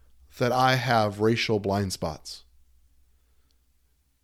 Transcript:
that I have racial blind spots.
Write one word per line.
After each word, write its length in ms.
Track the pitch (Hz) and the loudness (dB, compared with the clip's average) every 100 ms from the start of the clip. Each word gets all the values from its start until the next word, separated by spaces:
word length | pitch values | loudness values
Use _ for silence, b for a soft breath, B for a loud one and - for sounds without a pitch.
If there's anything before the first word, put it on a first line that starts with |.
| - - - - | -20 -20 -14 -4
that 160 | 123 | -2
I 220 | 127 131 | 2 2
have 460 | 131 123 117 107 98 | 2 2 2 2 2
racial 380 | 110 117 - 107 | 2 2 0 -2
blind 360 | 98 101 95 | 0 -2 -2
spots. 500 | - 82 69 - - - _ _ _ _ _ _ _ _ _ _ _ _ _ _ _ _ _ | -4 -8 -8 -14 -20 -20 _ _ _ _ _ _ _ _ _ _ _ _ _ _ _ _ _